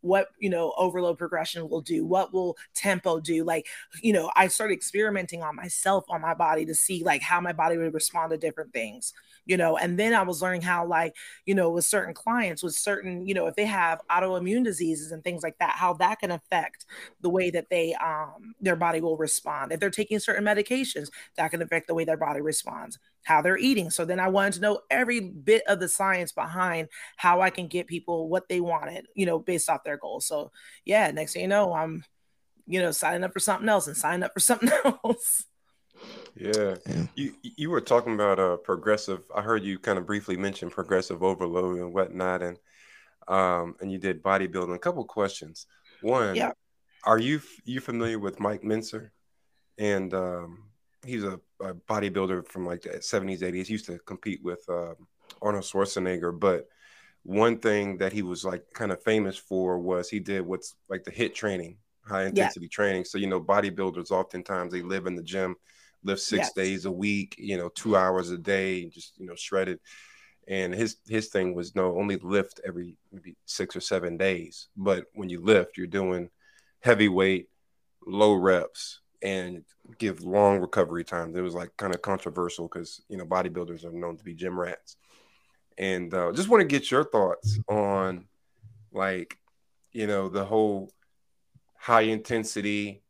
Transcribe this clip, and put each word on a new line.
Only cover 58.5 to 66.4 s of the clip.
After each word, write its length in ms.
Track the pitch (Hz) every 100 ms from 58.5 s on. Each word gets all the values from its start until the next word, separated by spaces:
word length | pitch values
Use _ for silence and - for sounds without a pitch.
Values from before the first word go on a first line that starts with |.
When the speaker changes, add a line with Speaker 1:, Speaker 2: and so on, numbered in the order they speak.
| 90 -
Speaker 2:
kind 180 | - 107
of 120 | 90
famous 340 | - 110 98 95
for 420 | - 95 92 90
was 300 | 87 90 87
he 100 | 104
did 200 | 92 98
what's, 340 | 87 92 - - _
like, 140 | 95 -
the 60 |
hiit 240 | 85 110 -
training, 440 | 107 95 85 92 _ _ -
high 200 | 98 95
Speaker 1:
Yeah. 200 | 98 92
Speaker 2:
intensity 180 | - 85
training. 360 | - 104 95 90
So, 120 | 101
you 80 | 98
know, 140 | 95
bodybuilders 680 | 82 101 101 90 95 87 85
oftentimes, 640 | 92 92 92 90 95 90
they 80 | 90
live 240 | 90 98 92
in 80 | 87
the 80 |
gym, 320 | 82 95 92 90 _ _ _ _
lift 180 | 98 95
six 300 | - 104